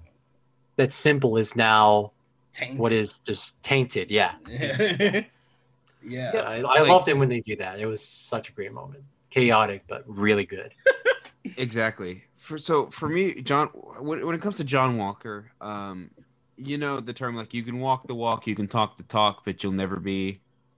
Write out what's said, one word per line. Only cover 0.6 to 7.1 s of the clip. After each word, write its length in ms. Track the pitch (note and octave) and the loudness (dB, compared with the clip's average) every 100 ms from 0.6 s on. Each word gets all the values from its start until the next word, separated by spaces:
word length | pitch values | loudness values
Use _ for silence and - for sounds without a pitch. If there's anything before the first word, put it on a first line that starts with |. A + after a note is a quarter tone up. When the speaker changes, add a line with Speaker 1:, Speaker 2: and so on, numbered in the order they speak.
| _ - | _ 0
Speaker 1:
that 160 | C#3 | 2
symbol 440 | - D3+ C#3+ C3 A2+ | 4 4 4 2 2
is 200 | G#2+ A#2+ | 0 2
now 560 | A2+ A2 G#2+ G#2+ G#2 _ _ _ _ | 6 8 8 6 2 _ _ _ _
Speaker 2:
Tainted. 260 | - B2+ C3+ | -12 -8 -2
Speaker 1:
what 140 | A2+ | 2
is 260 | A2 G#2+ - | 2 0 -4
just 420 | - G#2 - - | -6 -6 -6 -8
tainted. 480 | - C3+ B2 G#2 F2+ | -2 0 0 -4 -2
Yeah. 240 | G#2 F#2+ - | 0 0 -4
Speaker 2:
<laughs> 60 | - | -12
Yeah. 760 | B2+ D3 - G#3+ D#3+ G3+ G3+ - _ _ _ _ _ _ _ | -6 -4 0 0 2 0 0 -6 _ _ _ _ _ _ _
Yeah. 260 | A2 B2+ B2+ | -12 -8 -4
Speaker 1:
So 100 | - | -4
I, 160 | A2 A2+ | -4 -4
I 20 | |
Speaker 3:
Like 280 | B2+ C#3 D#3 | 2 6 8
Speaker 1:
loved 200 | F3+ | 8
it 80 | F3+ | 6